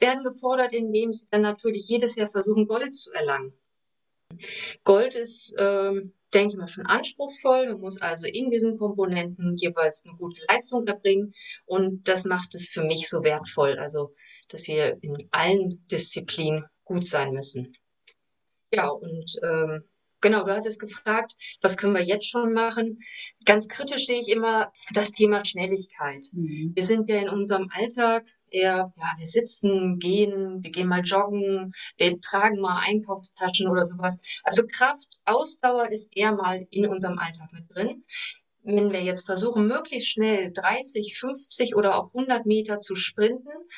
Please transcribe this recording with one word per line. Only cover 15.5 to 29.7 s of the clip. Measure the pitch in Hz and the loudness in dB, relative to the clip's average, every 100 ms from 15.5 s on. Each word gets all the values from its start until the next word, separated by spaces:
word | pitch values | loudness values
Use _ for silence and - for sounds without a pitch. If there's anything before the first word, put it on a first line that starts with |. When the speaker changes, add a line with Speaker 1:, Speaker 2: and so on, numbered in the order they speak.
| 196 180 175 - | 4 2 -4 -6
Speaker 1:
Disziplinen | 185 - 165 170 - 156 156 151 _ | -4 -2 -4 -6 -4 -2 -2 -6 _
gut | - 180 175 | -6 -4 -2
sein | 147 135 | -2 -2
müssen. | 135 135 131 127 - _ _ _ _ _ _ _ _ - | -4 -8 -10 -12 -14 _ _ _ _ _ _ _ _ -4
Ja, | 208 175 | -2 0
und, | 147 170 165 160 - | -4 -8 -10 -8 -4
ähm, | 170 160 156 156 - _ _ _ | -2 0 0 -4 -10 _ _ _
genau, | 208 214 | 4 4
du | 190 | 2
hattest | 208 214 214 | -2 -2 -8
gefragt, | 208 - 214 220 - - - - | -12 -8 -2 -2 -2 -10 -18 0
was | 190 - | 0 2
können | 202 | 2
wir | 190 | 2
jetzt | 175 208 - | 2 0 0
schon | 240 233 | 0 2
machen? | 226 226 226 226 220 - - - _ - | 2 0 0 -4 -6 -14 -16 -18 _ 4
Ganz | 208 214 | 4 4
kritisch | - 277 269 - | -8 -4 -2 0
sehe | 240 | 0
ich | 220 | 0
immer | 226 226 220 202 - - | 0 2 2 0 -6 -4
das | 208 208 | 0 2
Thema | - 208 208 | 4 4 4
Schnelligkeit. | 202 185 185 190 - - 143 139 - | 0 -2 -2 -2 -4 -8 -8 -8 -10
Speaker 2:
Mhm. | 175 160 151 160 | -6 -6 -4 -4
Speaker 1:
Wir | 185 | 0
sind | 185 226 220 | 2 2 2
ja | 208 | 0
in | 196 | 0
unserem | 202 202 196 190 | -2 0 0 -2
Alltag | 185 233 240 233 226 226 _ _ | -4 -4 0 2 2 -2 _ _
eher, | 185 190 185 185 165 | 0 2 2 -2 -6
ja, | 165 160 | -8 -6
wir | 165 | 0
sitzen, | 226 226 - 202 | 0 0 0 2